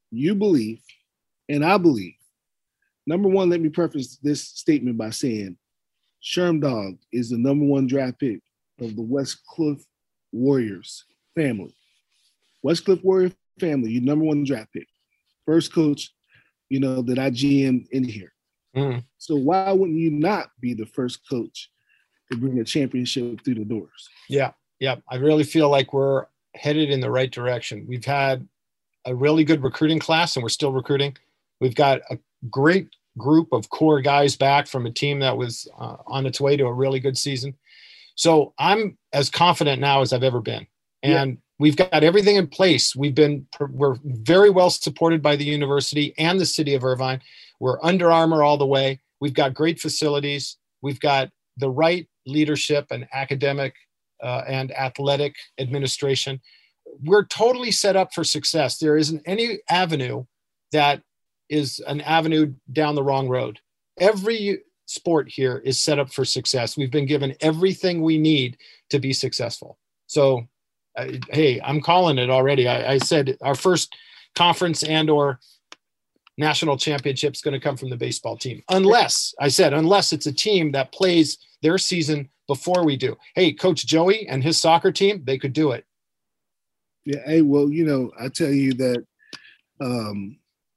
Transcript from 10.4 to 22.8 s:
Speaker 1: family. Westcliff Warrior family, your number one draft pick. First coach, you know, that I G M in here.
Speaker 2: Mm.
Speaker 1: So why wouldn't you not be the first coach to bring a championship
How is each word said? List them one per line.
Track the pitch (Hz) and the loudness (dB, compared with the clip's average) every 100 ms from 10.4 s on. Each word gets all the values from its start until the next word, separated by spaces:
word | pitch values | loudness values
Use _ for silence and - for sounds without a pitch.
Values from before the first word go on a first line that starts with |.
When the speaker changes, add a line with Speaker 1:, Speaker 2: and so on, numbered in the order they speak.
| 135 135 110 95 - - _ _ _ | 0 0 -2 -8 -14 -20 _ _ _
Speaker 1:
family. | 170 143 107 85 _ _ _ _ _ _ _ _ _ | -4 -2 -4 -10 _ _ _ _ _ _ _ _ _
Westcliff | 165 170 - 185 | -2 0 2 2
Warrior | 185 190 185 - _ _ | 2 2 0 -4 _ _
family, | 175 143 113 | -2 -2 -2
your | 120 | -2
number | 127 151 | 0 0
one | 156 147 | 0 0
draft | 139 120 107 | -2 -4 -6
pick. | - - _ _ _ _ _ | -16 -18 _ _ _ _ _
First | - 165 - | 0 0 0
coach, | 175 156 147 - _ _ _ _ _ _ | 0 0 0 -8 _ _ _ _ _ _
you | 135 | -2
know, | 135 131 | 0 -2
that | 120 127 | -2 -2
I | 135 | -2
G | 120 143 139 | 0 2 2
M | 135 127 - | 2 0 -2
in | 135 | -4
here. | 127 107 90 _ _ _ _ 131 | -4 -8 -16 _ _ _ _ -4
Speaker 2:
Mm. | 139 120 120 _ | -4 -4 -10 _
Speaker 1:
So | - 147 | -4 -2
why | 135 190 190 | 2 2 2
wouldn't | 190 190 160 | 2 2 0
you | 165 | 0
not | 147 170 202 - _ | 0 0 -2 -4 _
be | 123 | -8
the | 113 107 | -6 -8
first | - 123 - _ | -6 -6 -8 _
coach | 127 107 - - _ _ _ _ _ _ | -6 -6 -12 -20 _ _ _ _ _ _
to | 117 | -6
bring | 135 127 | -4 -4
a | |
championship | 113 160 | -4 -2